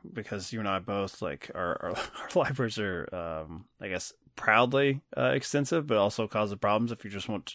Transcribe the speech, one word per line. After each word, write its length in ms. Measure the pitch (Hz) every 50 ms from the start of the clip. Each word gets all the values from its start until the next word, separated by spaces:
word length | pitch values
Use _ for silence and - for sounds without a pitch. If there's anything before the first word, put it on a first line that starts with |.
| - 87
because 400 | 90 101 104 - 107 98 92 -
you 80 | 117 113
and 80 | 104
I 120 | 101 95 95
both, 420 | 90 107 101 101 98 95 - -
like, 300 | - 80 69 - - - -
our, 260 | 92 90 87 - -
our, 80 | - 87
<laughs> 280 | 90 - - - - -
our 100 | - - -
libraries 420 | 180 143 - 135 131 123 110 - 110
are, 280 | 104 98 90 82 - - -
um, 500 | 90 85 82 80 80 80 78 82 85 - _ _ -
I 80 | -
guess, 240 | 98 92 90 - - - _ _ _ _
proudly, 640 | - - 113 107 117 123 127 135 139 143 139 135 139 - _ -
uh, 160 | 135 127 131 135
extensive, 500 | 139 - - - 143 139 - 165 165 147
but 120 | 147 113
also 300 | 104 98 104 - - 110
causes 300 | 104 - 107 107 101 101
problems 340 | 98 - 104 104 110 117 117
if 140 | 117 - -
you 60 | 101
just 180 | 101 98 - -
want 160 | 107 95 -
to 80 | -